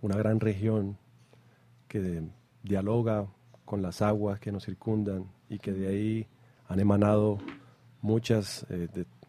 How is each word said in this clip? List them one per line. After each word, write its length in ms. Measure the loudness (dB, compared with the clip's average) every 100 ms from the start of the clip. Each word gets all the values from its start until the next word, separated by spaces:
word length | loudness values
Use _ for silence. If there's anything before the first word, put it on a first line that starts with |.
una 140 | -2 0
gran 220 | 2 2
región 600 | 2 0 0 0 -2 -6 _ _ _ -20 _ _ _ _ -8
que 340 | -4 -2 -4 -8 -12 _ _
dialoga 640 | -2 -2 2 0 2 0 -2 -10 _ -20
con 180 | -8 -4
las 200 | -4 0
aguas 360 | 2 2 0 -4
que 140 | -6
nos 140 | -8 -8
circundan 600 | -8 -2 -2 -2 -4 -8 -16 _
y 100 | -10
que 140 | -6
de 160 | -4 -2
ahí 380 | -2 0 -2 -6 _ -20 _ -4
han 100 | 2
emanado 600 | 4 6 6 6 4 0 -6 -14 -18 -20 -20 -6
muchas, 600 | 0 0 2 2 0 -8 -8
eh, 180 | -6 -6
de, 100 | -6 -10 _